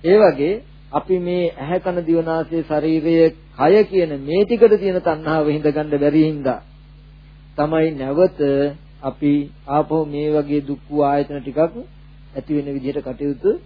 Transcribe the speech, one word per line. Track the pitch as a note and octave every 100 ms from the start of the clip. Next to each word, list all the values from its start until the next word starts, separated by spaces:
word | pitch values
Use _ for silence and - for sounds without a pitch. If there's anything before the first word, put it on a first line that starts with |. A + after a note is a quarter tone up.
ඒ | E3 G#3
වගේ | G3 C#3 D3+ G#3+ - - -
අපි | D3 - F#3
මේ | F3 F3+ E3+
ඇහැ | D3+ C#3+ F3+
කන | F#3 F3
දිව | E3 E3
නාසය | E3 D#3+ D#3 E3
ශරීරය | D#3 D3+ D#3 D#3+ D#3 E3 D#3+ - -
කය | - C#3+ G#3
කියන | G#3 F#3 E3 C#3+
මේ | C#3 F3
ටිකට | G#3 A#3 A3 G#3
තියෙන | F#3+ F#3
තණ්හාව | F3 D#3 D#3+ D#3 D3+
හිඳගන්න | D3+ D3+ D3 D3+
බැරි | C#3+ D3 D#3
හින්දා | D#3 D3 C3 A2+ - - - - - - - - -
තමයි | - D3 D#3+ D#3+
නැවත | C#3+ C3 D3 F#3 - C#3+ C#3 C#3+ C#3+ - -
අපි | C3+ - D3 D3 C#3+ - -
ආපහු | D3 D3+ D#3+
මේ | D3+ D3 D3+
වගේ | D3+ C#3+ D3
දුක් | C#3 C#3
වූ | - D3
ආයතන | C#3+ C#3+ C#3+ C#3+
ටිකක් | C3 C3
ඇති | E3 A#3 - - - - - C3+ B2+
වෙන | D3 C#3+
විදිහට | C#3 B2+ C#3
කටයුතු | C3 A#2+ C#3+ C3+ F#3 E4+